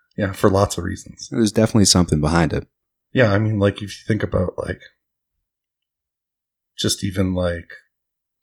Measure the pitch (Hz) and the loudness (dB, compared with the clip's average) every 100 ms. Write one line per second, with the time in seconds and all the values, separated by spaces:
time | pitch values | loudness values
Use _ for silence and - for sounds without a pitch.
0 | _ - 98 95 107 95 101 - 90 90 | _ -6 -6 0 2 4 2 -2 -8 -8
1 | - - - 135 107 - 107 113 95 92 | -14 -20 -6 0 0 2 2 4 4 4
2 | 87 76 76 85 78 69 - _ _ _ | 2 2 2 2 0 -2 -8 _ _ _
3 | _ - 113 101 107 107 101 - 98 - | _ 0 2 2 0 2 0 0 -10 -10
4 | - 107 113 101 90 - - - - _ | -4 -2 -2 -2 -4 -6 -8 -8 -12 _
5 | _ _ _ _ _ _ _ _ _ _ | _ _ _ _ _ _ _ _ _ _
6 | _ _ _ _ _ _ _ - 110 - | _ _ _ _ _ _ _ -6 -4 -4
7 | 101 92 95 90 90 85 - - _ _ | -6 -2 -2 0 -2 -4 -10 -20 _ _
8 | _ _ _ _ | _ _ _ _